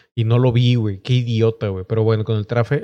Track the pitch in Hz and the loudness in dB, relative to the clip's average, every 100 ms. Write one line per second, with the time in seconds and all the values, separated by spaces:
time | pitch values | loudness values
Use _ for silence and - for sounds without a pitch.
0 | _ - 110 120 127 120 123 123 107 95 | _ -4 0 2 2 2 2 2 -2 -6
1 | - 127 120 113 110 113 107 95 92 110 | -2 -2 0 0 0 0 -4 -6 -4 0
2 | 110 110 107 110 104 120 110 143 | 0 0 -2 -4 -2 -2 0 -2